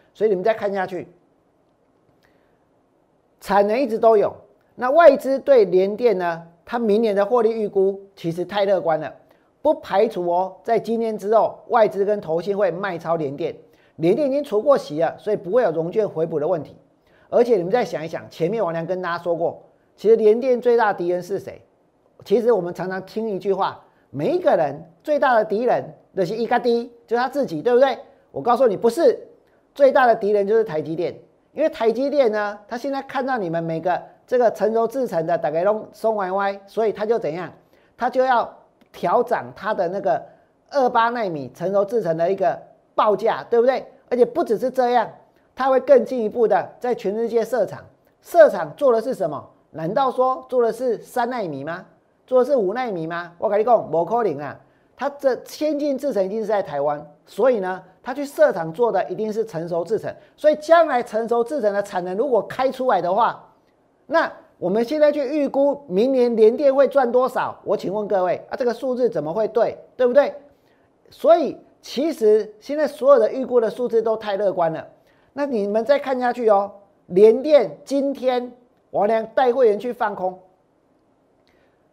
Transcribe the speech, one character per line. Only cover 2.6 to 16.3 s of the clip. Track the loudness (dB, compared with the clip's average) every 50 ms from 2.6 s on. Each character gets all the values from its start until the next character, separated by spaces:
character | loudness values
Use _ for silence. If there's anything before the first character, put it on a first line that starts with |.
| _ _ _ _ _ _ _ _ _ _ _ _ _ _ _ _
产 | -6 0 2 2 2
能 | 2 2 0
一 | -2
直 | -2 -2 2
都 | 4 6 6
有。 | 6 2 0 -4 -8 -20 _ _ _ _ _ _
那 | -6 -2 2
外 | 4 8 8 8 8
资 | 6 0 -2 -4 -2
对 | 2 4 6 6 6
联 | 4 4 2 2 2 -2
电 | 0 2 2 2 2
呢， | -2 -4 -4 -6 -10 -20 _ _ _
它 | -8 -6 -2
明 | 0 2 2 2
年 | 2 2 2
的 | 0 0
获 | 2 2 2
利 | 2 2
预 | 0 -2 -4 -2
估 | 0 0 0 0 0 -4 -12 -20 _
其 | -10 -8 -6
实 | -6 -6 -6
太 | -6 -2 -2 0
乐 | 2 0 0
观 | 0 0 -2 -2
了， | -4 -8 -12 -14 _ _ _ _ _ _ _ _
不 | 0 0 0
排 | 0 -2 -2 2 2 2 2
除 | 0 -4 -2
哦， | 0 0 0 -2 -2 -6 -10 -4
在 | -2 -2 -2
今 | 0 -2 -4 -2
天 | -2 -4 -6
之 | -6 -2 2 2
后， | 2 2 2 -2 -8 -8 -2
外 | 2 2 4
资 | 2 2 0 0
跟 | 0 -2 -2
投 | -2 -4 -4 -4
信 | -2 -4 -2
会 | 0 0 -2
卖 | -2 -4 -6 -6 -8 -6
超 | -4 -4 -4
联 | -2 -2 -6 -6
电。 | -6 -6 -8 -8 -10 -18 _ _ _ _ _ _
联 | -2 2 2 2
电 | 2 2 0
已 |
经 | 0 -2
除 | -4 -2 -2 0
过 | 2 4 2
息 | 2 2 -4 -4 -2
了， | -2 -2 -4
所 | -6 -4 -4
以 | -4
不 | -4 -2 0
会 | 0 2
有 | 2 2
融 | 0 -2 -4 -4
券 | -2 -2 -2 -2
回 | -2 -4 -4
补 | -4